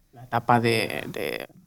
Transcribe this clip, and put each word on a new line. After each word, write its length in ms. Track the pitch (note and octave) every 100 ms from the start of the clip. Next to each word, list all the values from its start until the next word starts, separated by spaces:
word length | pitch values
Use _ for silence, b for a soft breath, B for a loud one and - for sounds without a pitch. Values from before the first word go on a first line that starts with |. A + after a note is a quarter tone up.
| _
la 120 | B2+
etapa 360 | B2 A#2 - A#2+
de, 440 | A#2 A2+ G2 C#2+ -
de 360 | - D2 A#1 - -